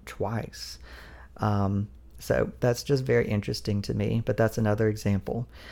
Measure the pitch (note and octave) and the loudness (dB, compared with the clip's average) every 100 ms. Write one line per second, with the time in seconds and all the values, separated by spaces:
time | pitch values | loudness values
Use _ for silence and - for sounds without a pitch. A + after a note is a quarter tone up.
0 | - - G2+ A2+ - - - - - - | -8 -6 -4 -4 -6 -10 -14 -14 -18 -18
1 | - - - - G#2+ G#2 G2 G2 G#2 - | -18 -20 -20 -2 2 2 2 2 -2 -8
2 | - - - - - - B2+ A#2+ - C#3 | -20 -18 0 2 2 2 0 0 2 0
3 | C3 A#2+ - G#2+ - - - G2+ G2+ A#2 | 4 2 4 0 -2 -4 -2 -2 0 0
4 | G2+ A2+ A2+ A2 A2+ - A2 G#2+ A2 G#2+ | 0 0 0 2 2 2 2 4 2 2
5 | G#2 G2+ - A2+ A#2+ - - | 0 0 0 -4 -6 -12 -18